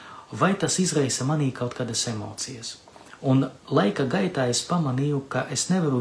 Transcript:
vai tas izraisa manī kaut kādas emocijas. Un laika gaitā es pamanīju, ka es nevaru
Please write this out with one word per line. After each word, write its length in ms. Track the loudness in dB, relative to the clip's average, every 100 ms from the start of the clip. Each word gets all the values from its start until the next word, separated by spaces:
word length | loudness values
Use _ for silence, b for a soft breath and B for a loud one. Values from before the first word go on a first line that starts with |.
| B B B
vai 220 | 0 2
tas 260 | 2 0 0
izraisa 460 | 2 2 2 0 0
manī 260 | 0 0
kaut 220 | 0 -6 -4
kādas 320 | -4 -2 -2
emocijas. 680 | -4 -8 -8 -10 -10 -12 -14 -20 B B B
Un 240 | 4 4 4 -4 0
laika 380 | 2 2 2 0
gaitā 380 | 2 0 0 0
es 140 | 0 0
pamanīju, 560 | 0 2 0 0 0 -2
ka 160 | -4 -4
es 140 | -4 0
nevaru 300 | 2 4 2